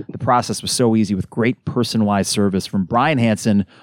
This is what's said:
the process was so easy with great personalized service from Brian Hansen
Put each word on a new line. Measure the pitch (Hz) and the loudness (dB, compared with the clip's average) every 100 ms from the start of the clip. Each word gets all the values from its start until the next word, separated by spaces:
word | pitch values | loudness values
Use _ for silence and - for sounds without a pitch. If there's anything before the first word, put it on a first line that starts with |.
| - | -12
the | - | -8
process | - 123 117 104 | 0 0 0 -6
was | - | -4
so | - 120 113 | 0 2 2
easy | 101 95 | 0 -2
with | - | -4
great | - 117 123 - | -2 -2 -2 -4
personalized | 127 117 113 104 101 95 | -2 -2 0 2 0 0
service | - 101 92 - | 0 0 0 -2
from | 101 90 | -4 0
Brian | 117 143 143 | 0 2 2
Hansen | 117 107 113 101 101 - | 2 0 2 0 0 -8